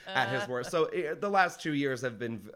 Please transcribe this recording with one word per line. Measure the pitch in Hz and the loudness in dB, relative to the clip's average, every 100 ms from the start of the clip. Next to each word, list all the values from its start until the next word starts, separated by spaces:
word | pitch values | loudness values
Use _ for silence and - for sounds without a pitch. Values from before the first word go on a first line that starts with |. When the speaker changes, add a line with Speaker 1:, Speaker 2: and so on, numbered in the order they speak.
| - | -4
Speaker 1:
at | 131 120 | 0 2
his | 131 - | 0 -2
Speaker 2:
<laughs> | |
Speaker 1:
worst. | 123 123 | -4 0
So, | 170 160 | 2 2
eh, | 180 151 | 0 -2
the | 165 202 | -2 2
last | 196 175 - | 4 4 2
two | 165 | -2
years | 147 139 127 | 0 0 0
have | 127 107 | -4 -4
been | 117 113 101 | -4 -6 -8